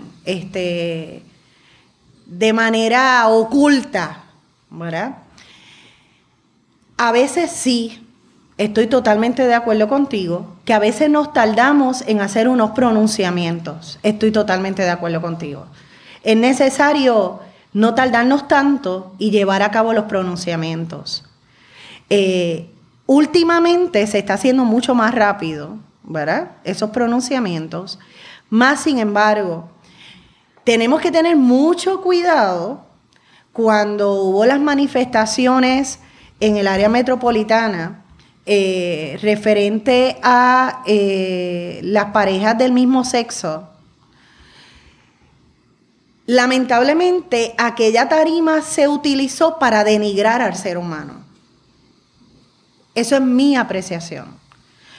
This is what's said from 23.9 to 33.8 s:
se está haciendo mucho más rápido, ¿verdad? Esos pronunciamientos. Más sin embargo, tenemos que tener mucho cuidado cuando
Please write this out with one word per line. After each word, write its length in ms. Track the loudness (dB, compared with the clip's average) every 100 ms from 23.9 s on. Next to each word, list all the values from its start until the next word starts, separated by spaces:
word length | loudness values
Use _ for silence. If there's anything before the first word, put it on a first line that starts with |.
| 0 0
se 120 | -2
está 160 | -2 0
haciendo 280 | 2 2
mucho 320 | 2 0 2 2
más 180 | 2
rápido, 640 | 2 0 0 -6 -8 -12 -16 -20 _
¿verdad? 480 | -10 -6 -4 -4 -6 -12
Esos 280 | -10 -6 -4
pronunciamientos. 1080 | -2 -2 -2 -2 -4 -4 -6 -8 -10 -12 -16 _ -20 -20 -20 _
Más 320 | 2 2 2
sin 180 | -2 0
embargo, 720 | 0 2 2 2 -2 -6 -12 _ _ -20 -20 -20 _ _ _ _
tenemos 380 | -2 0 2 0
que 100 | 0
tener 240 | 2 4 4
mucho 680 | 4 4 2 0 -2 -2
cuidado 840 | 0 0 2 2 2 -2 -6 -10 -18 _ _ _ _ _ _
cuando 600 | -2 0 2